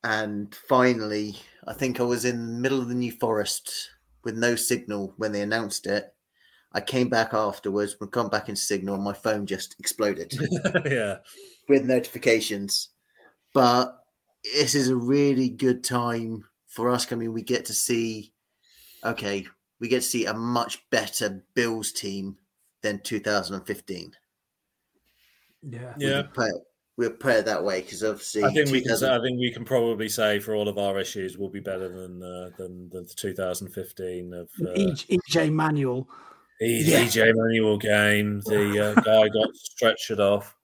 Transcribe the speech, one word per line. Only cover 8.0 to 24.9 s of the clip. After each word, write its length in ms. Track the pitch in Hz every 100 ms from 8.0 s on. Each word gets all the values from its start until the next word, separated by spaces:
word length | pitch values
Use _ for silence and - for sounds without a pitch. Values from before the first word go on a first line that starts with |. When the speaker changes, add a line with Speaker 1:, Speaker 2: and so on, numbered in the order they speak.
| 101
Speaker 1:
come 220 | 123 113
back 200 | 107 -
in 60 | 101
signal, 400 | - 101 95 98
and 80 |
my 100 | 101
phone 320 | 101 113 107 101
just 300 | 95 - -
exploded 540 | 101 - 104 98 82 135 147 180
Speaker 2:
<laughs> 240 | 185 143 147
Yeah. 320 | 135 104 92 - - - _ -
Speaker 1:
with 180 | 139 127
notifications. 1040 | 127 123 - 139 113 110 101 98 - - _ _ _ - _ _
But 440 | 139 123 123 123 - _ _ _ _
this 320 | 107 135 135 143
is 140 | 127
a 60 | 127
really 540 | 120 143 143 131 127
good 340 | 104 131 123
time 600 | - 123 120 117 113 113 104 _ _
for 220 | - 120
us. 220 | 123 -
I 40 | 117
mean, 180 | 113
we 80 | 113
get 240 | 104 123 -
to 80 |
see, 600 | 104 - 117 113 110 104 _ _ _ _ _ - -
okay, 440 | 110 117 101 101 92 _ _ _
we 80 | 117
get 140 | 123
to 40 | 123
see 180 | 123 101
a 80 |
much 540 | 110 117 120 - - _
better 540 | 120 107 - 107 95 _ -
Bills 360 | 117 113 104
team 460 | - 101 98 98 98 _ _ _ _
than 180 | 107 104
two 200 | - 107
thousand 360 | 107 104 87 98
and 100 | -
fifteen. 440 | 98 - 90 82 _ _ _ _ _ _ _ _